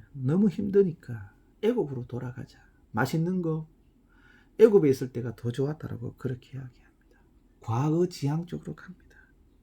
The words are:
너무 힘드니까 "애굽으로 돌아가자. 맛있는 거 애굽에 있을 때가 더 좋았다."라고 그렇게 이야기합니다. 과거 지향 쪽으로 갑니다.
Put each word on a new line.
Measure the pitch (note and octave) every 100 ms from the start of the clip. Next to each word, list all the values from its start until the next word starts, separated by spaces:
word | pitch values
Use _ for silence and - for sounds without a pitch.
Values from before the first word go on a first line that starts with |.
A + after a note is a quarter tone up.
| -
너무 | C#3+ B2+ F3 G#3+
힘드니까 | - G3+ G3 F#3+ D#3 - A2+ G2 - _ _
"애굽으로 | G#3+ B3 D3 B2+ B2
돌아가자. | A#2+ B2 A#2+ - - _ _ _
맛있는 | A2 C3 D#3+ E3 F#3
거 | D#3+ D#3+ D#3+ _ _ _ _ _ _ _ _ -
애굽에 | A3+ G3+ D3+
있을 | C3 B2+
때가 | B2 A#2+ A2+
더 | A#2+
좋았다."라고 | B2 C#3 D3+ - A2 A#2 -
그렇게 | - B2+ - C3
이야기합니다. | B2+ - _ _ _ _ _ _ _ _
과거 | - A#2 D3+ D#3+ F3
지향 | - C#3 D#3 E3+
쪽으로 | - - -
갑니다. | - F3+ - - _ _ _ _